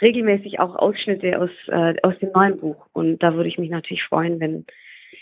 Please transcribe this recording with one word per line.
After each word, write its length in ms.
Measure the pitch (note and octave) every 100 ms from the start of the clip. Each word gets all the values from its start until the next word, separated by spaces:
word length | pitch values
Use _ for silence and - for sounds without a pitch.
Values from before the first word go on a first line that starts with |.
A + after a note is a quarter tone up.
regelmäßig 600 | A3 A#3+ A3 G3 G3 -
auch 160 | F3 -
Ausschnitte 640 | G3 G3+ - G3 F#3 F3+
aus, 100 | F3+ - -
äh, 280 | - E3 E3
aus 120 | F#3 F#3
dem 100 | G3
neuen 280 | F#3+ G3 G3
Buch. 260 | D#3 D3 _
Und 280 | - E3 E3
da 140 | E3+
würde 140 | D#3+ E3+
ich 100 | F3+
mich 100 | E3
natürlich 340 | E3+ - F3
freuen, 340 | - D#3+ E3+ E3+
wenn, 260 | D#3 D#3+ D#3+ - - - - -